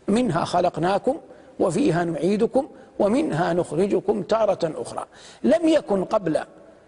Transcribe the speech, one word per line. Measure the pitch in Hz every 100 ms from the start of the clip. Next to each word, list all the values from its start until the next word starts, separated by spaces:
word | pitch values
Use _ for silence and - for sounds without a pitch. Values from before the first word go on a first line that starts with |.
| -
"منها | 208 247 160
خلقناكم | 156 175 175 151 170 196 - 311 - - - -
وفيها | 196 165 285 165
نعيدكم | 175 160 170 208 226 262 311 - - -
ومنها | 202 247 311 151 170
نخرجكم | 175 165 151 202 196 - 220
تارة | 170 220 214 185 165 135
أخرى". | 117 113 - - - -
لم | 226 320 330
يكن | 302 - 196
قبل | 175 220 170 147 113 - - -